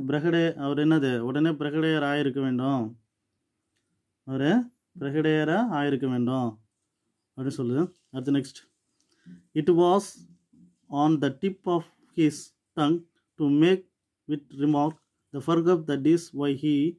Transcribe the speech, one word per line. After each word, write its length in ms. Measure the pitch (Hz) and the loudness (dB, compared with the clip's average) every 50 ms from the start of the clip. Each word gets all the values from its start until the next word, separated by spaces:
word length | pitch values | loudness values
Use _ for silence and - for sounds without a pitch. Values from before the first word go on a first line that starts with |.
| 135 | -2
பிரகடே-, 480 | 131 147 143 156 170 170 170 165 165 165 | -2 -2 -2 0 0 2 2 0 0 -2
அவர் 240 | - 139 139 143 147 | -4 -4 -4 -2 0
என்னது, 320 | 151 160 160 156 139 127 123 117 | 2 2 4 4 2 0 -2 -2
உடனே 320 | 117 127 127 147 156 165 160 143 | -4 -4 -2 0 0 0 0 -2
பிரகடேயர் 440 | 147 147 151 160 156 160 156 151 143 143 | -6 -4 -2 0 0 0 0 0 0 -2
ஆயிருக்க 300 | 143 147 139 139 123 139 | -2 0 -2 -2 -2 -2
வேண்டும், 420 | 135 131 127 123 131 139 139 127 110 110 120 _ _ _ _ _ _ _ _ _ _ _ _ _ _ _ _ _ _ _ _ _ _ _ _ _ - | -2 -2 -2 -2 0 0 0 -2 -4 -6 -8 _ _ _ _ _ _ _ _ _ _ _ _ _ _ _ _ _ _ _ _ _ _ _ _ _ -10
அவரு 240 | 135 135 131 139 156 208 247 240 - _ _ _ _ _ - | -6 -4 0 2 2 2 2 0 -2 _ _ _ _ _ -8
பிரகடேயரா 580 | 139 139 143 156 151 156 156 156 151 151 175 214 247 220 | -8 -4 -2 0 0 2 2 2 2 0 0 0 0 -2
ஆயிருக்க 360 | 160 143 143 143 139 120 135 131 | -2 -2 0 -2 -2 -2 -2 -2
வேண்டும்," 400 | 123 123 120 120 131 131 123 113 107 _ _ _ _ _ _ _ _ _ _ _ _ _ _ _ - | -2 0 0 0 0 -2 -2 -4 -6 _ _ _ _ _ _ _ _ _ _ _ _ _ _ _ -12
அப்படின்னு 220 | 131 131 139 131 139 | -8 -8 -6 -6 -4
சொல்லுது. 240 | 123 120 123 147 180 175 _ _ _ _ | -4 -2 -2 -2 -2 -4 _ _ _ _
அடுத்து 260 | 131 131 127 143 139 | -12 -8 -4 0 0
நெக்ஸ்ட், 240 | 139 135 - - - _ _ _ _ _ _ _ _ _ _ _ _ _ - - - _ _ - | -2 -2 -4 -14 -20 _ _ _ _ _ _ _ _ _ _ _ _ _ -20 -20 -20 _ _ -6
"It 160 | 160 147 180 175 | -2 2 2 4
was 280 | 170 175 175 185 202 196 - - - - - - _ _ _ _ _ - _ _ _ _ - | 4 4 4 4 2 0 -4 -18 -20 -20 -20 -20 _ _ _ _ _ -20 _ _ _ _ -8
on 220 | 139 143 151 156 160 139 | -2 0 2 2 2 2
the 100 | 143 135 139 - | 0 -2 -2 -2
tip 180 | 190 196 190 _ - | -4 -4 -4 _ -4
of 160 | 180 175 165 165 _ _ _ _ _ - | -2 -2 -2 -2 _ _ _ _ _ -2
his 200 | 170 156 147 147 - - - _ _ _ _ - | 0 0 0 0 -4 -16 -20 _ _ _ _ -4
tongue 200 | 165 147 147 170 170 - _ _ _ _ _ _ - | 0 2 2 0 0 -4 _ _ _ _ _ _ -2
to 60 | 151 143 143 151 | 0 2 4 4
make 240 | 160 180 190 185 - _ _ _ _ _ _ _ _ | 6 4 4 2 -2 _ _ _ _ _ _ _ _
with 180 | 147 151 147 143 _ 139 | -8 -8 -8 -8 _ -6
remark 380 | 139 143 151 151 143 147 156 156 _ _ _ _ _ _ _ 143 | -2 0 2 2 2 0 0 -4 _ _ _ _ _ _ _ -12
the 60 | 139 | -6
forgot 380 | - 165 165 170 165 180 185 160 156 | -2 0 0 2 4 2 2 2 0
that 180 | 151 143 139 135 | -4 -4 0 2
is 180 | 156 170 165 - - | 2 2 2 0 -8
why 180 | - 139 143 143 139 | -8 -4 -2 -2 -2
he 200 | 139 151 151 147 143 147 175 170 | -2 0 0 0 2 0 -2 -4